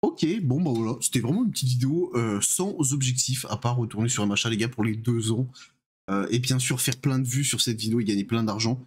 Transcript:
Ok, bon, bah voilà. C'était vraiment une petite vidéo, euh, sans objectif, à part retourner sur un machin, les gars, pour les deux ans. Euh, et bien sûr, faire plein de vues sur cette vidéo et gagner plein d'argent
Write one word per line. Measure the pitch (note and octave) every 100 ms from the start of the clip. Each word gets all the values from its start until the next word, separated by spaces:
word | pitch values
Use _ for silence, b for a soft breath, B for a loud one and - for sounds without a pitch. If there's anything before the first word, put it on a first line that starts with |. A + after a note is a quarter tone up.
Ok, | A3 E4+ D#3 A3
bon, | D#3+ C3
bah | F3
voilà. | A#2 A2+ C3
C'était | - B2+
vraiment | A2+ F3+ A#3+
une |
petite | C#3+ C3
vidéo, | B2 C3 D#3+ F3+ B2
euh, | A2+ G2+
sans | G2+ - F#3+ G3 C#3
objectif, | C#3+ C3 B2+ - B2+ -
à | -
part | A#2+ B2
retourner | A2+ G#2 A#2
sur | B2+
un | G#2
machin, | G2+ A#2
les | A2+
gars, | A2+
pour | A#2+
les | A2 A2
deux | A2+ A#2 A2
ans. | A2+ B2+ B B B _ _ -
Euh, | G2 G2
et | A#2+
bien | B2+ C3
sûr, | - C3
faire | - -
plein | C#3+ C3
de | C3
vues | B2
sur | C#3 A2
cette | - A2
vidéo | A2 A#2
et |
gagner | G#2 G2+
plein | G2 A2+
d'argent | A2+ G#2 A2 B2+